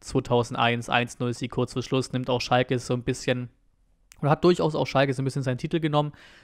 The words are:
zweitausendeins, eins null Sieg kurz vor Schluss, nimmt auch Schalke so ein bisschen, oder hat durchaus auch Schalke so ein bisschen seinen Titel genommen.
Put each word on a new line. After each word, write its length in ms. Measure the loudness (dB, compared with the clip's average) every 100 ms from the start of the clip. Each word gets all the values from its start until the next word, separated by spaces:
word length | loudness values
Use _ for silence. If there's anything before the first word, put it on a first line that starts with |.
zweitausendeins, 880 | -2 -2 2 2 2 0 0 0 0
eins 300 | -2 -2 -4
null 140 | -6
Sieg 180 | -4 -6
kurz 200 | -4 -4
vor 120 | -4
Schluss, 280 | -2 -2 -2
nimmt 180 | -4 -2
auch 120 | -2
Schalke 380 | 2 2 2 -2
so 140 | -2
ein 100 | -4
bisschen, 460 | -2 -4 -2 -2 -4 _ _ _ _ _ _ -4
oder 100 | 0
hat 120 | 4
durchaus 320 | 4 4 2 0
auch 120 | 0
Schalke 260 | 2 2
so 80 | 2
ein 40 | -2
bisschen 160 | -2
seinen 160 | -2 -2
Titel 220 | -2 0
genommen. 320 | 2 0 0 -6 -20 -20